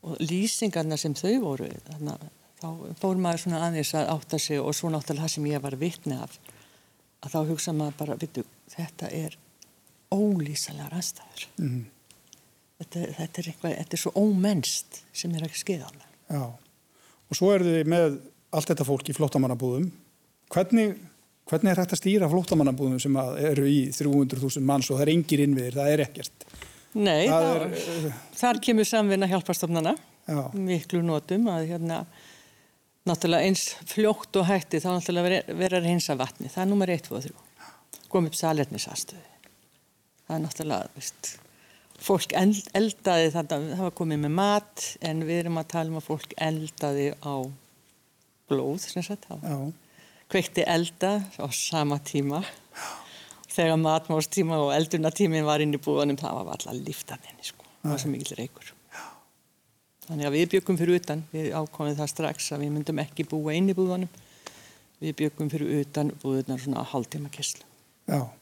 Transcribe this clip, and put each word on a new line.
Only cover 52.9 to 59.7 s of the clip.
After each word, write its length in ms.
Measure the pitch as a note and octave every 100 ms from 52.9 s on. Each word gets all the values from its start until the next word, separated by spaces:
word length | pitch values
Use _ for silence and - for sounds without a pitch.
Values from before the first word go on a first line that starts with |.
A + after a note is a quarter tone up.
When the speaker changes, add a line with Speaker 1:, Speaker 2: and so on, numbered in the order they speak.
| - - - - - - -
Speaker 1:
Þegar 220 | E3 D#3+
matmálstíma 800 | D#3+ D#3+ D#3+ D#3 D3+ - E3 D#3+
og 140 | C#3+ C#3+
eldunartíminn 720 | D#3+ E3 D#3 - G3+ D#3+ D3+
var 160 | D3+
inn 100 | D3+
í 60 | C#3+
búðunum, 380 | - C#3+ D3 C#3
það 200 | - -
var 60 | -
varla 240 | - - B2+
líft 360 | - D3+ - -
að 80 | -
henni, 140 | - -
sko. 160 | - - _
Það 100 | D#3
var 40 | C#3+
Speaker 2:
Nei. 60 |
Speaker 1:
svo 80 | C#3
mikill 260 | C3 - C3+
reykur. 320 | B2 - - - _
Speaker 2:
Já. 120 | - - - _ _ _ _ _